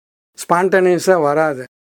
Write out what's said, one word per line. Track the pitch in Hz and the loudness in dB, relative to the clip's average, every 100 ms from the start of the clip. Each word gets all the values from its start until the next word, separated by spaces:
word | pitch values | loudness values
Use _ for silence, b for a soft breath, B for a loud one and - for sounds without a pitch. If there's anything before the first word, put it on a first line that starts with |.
| _ _ _ | _ _ _
ஸ்பான்டேனியஸா | - - 175 185 190 180 175 170 185 | -14 -4 -2 0 2 2 0 2 0
வராது. | 147 147 160 131 127 _ _ | 2 0 -2 -4 -14 _ _